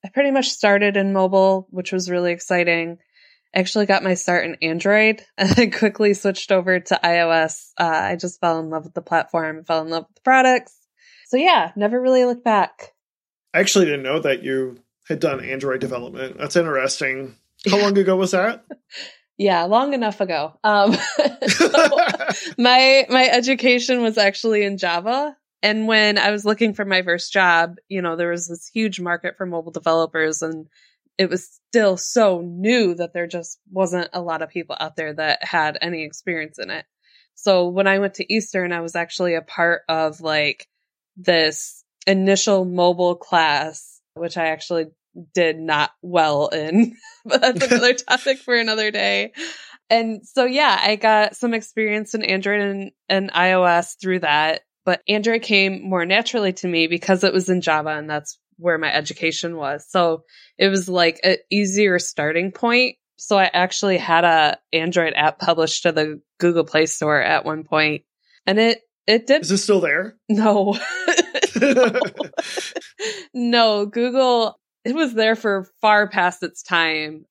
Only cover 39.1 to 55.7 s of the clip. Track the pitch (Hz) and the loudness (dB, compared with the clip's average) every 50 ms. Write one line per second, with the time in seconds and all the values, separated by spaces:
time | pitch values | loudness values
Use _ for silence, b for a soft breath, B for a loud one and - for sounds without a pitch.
39.1 | - - 185 175 170 165 165 _ - - 170 170 170 170 _ - 165 160 160 156 | -6 -4 -2 -2 -2 -2 -4 _ -2 0 2 2 2 0 _ -4 -2 -2 -2 -2
40.1 | 151 151 165 156 156 151 147 147 - _ - _ _ _ _ _ _ _ _ _ | -4 -6 -6 -2 0 0 0 -2 -4 _ -14 _ _ _ _ _ _ _ _ _
41.1 | _ 190 180 - 175 165 160 156 151 - - - - - _ _ _ _ - - | _ -4 0 2 2 4 2 0 -2 -4 -12 -14 -16 -20 _ _ _ _ -2 0
42.1 | 196 190 190 190 196 196 - - 202 190 185 180 180 180 175 180 175 175 180 175 | 2 2 4 2 2 2 2 2 2 0 0 -2 0 2 2 2 2 2 0 0
43.1 | 175 175 - - - 170 160 156 147 143 147 160 156 - - - - _ _ _ | 0 -2 -6 0 2 2 2 2 2 0 -2 -4 -10 -16 -20 -20 -20 _ _ _
44.1 | _ 160 170 170 - 180 165 160 156 156 - - 175 165 160 156 151 _ _ _ | _ -10 -10 -8 -4 -4 -2 -2 -4 -6 -6 -6 -4 -4 -4 -6 _ _ _ _
45.1 | _ 175 170 _ _ 185 175 165 156 160 160 160 156 147 151 - _ _ - 175 | _ -20 -20 _ _ 0 0 0 0 -2 -2 0 2 2 2 -2 _ _ -14 -2
46.1 | 175 175 156 156 147 143 151 - - 160 151 156 165 208 233 233 - _ - - | 0 2 2 2 2 0 0 -2 -2 -4 -4 0 4 2 2 2 0 _ -20 -20
47.1 | - _ _ 220 - 254 - - 247 - 269 247 247 233 233 247 254 254 - - | -20 _ _ -2 0 2 2 2 2 0 2 2 2 4 4 2 0 0 0 -2
48.1 | - 254 - 277 262 269 - - 247 233 233 220 220 220 214 214 214 208 202 202 | -2 0 0 -2 -4 -4 -2 -2 0 0 0 0 -2 -2 -2 -2 -2 -2 -2 0
49.1 | 202 196 202 226 B B 330 B B B B B B B _ _ 226 233 226 226 | 0 -2 -4 -6 B B -12 B B B B B B B _ _ 2 2 2 0
50.1 | 220 202 _ - _ 262 247 254 254 277 302 269 196 - - 202 214 208 - 220 | -6 -8 _ -6 _ 0 0 2 2 2 2 2 2 2 2 0 0 2 2 4
51.1 | 220 214 214 208 214 - - 240 226 220 208 - _ 220 220 214 208 214 214 208 | 4 4 4 2 -2 -4 -4 -2 -2 -4 -6 -8 _ -4 -2 -2 -2 -4 -4 -6
52.1 | - 220 214 - 190 190 196 202 202 208 202 202 196 196 196 202 _ _ _ _ | -6 -4 -2 -2 -2 -2 0 -2 -2 0 -2 -2 -4 -6 -8 -12 _ _ _ _
53.1 | 196 196 196 196 - 170 180 185 185 185 180 175 170 170 175 - - _ - 185 | -2 -2 -2 -2 0 0 2 4 4 4 4 4 2 2 0 -4 -12 _ -4 -4
54.1 | 185 185 170 151 147 151 156 156 160 - _ _ _ _ _ 185 180 - _ - | -4 -2 0 0 0 2 2 0 -2 -4 _ _ _ _ _ -4 -4 -2 _ -2
55.1 | 208 214 208 233 226 226 233 - 214 196 196 196 | -2 -2 0 -2 -2 -2 -2 0 0 2 2 0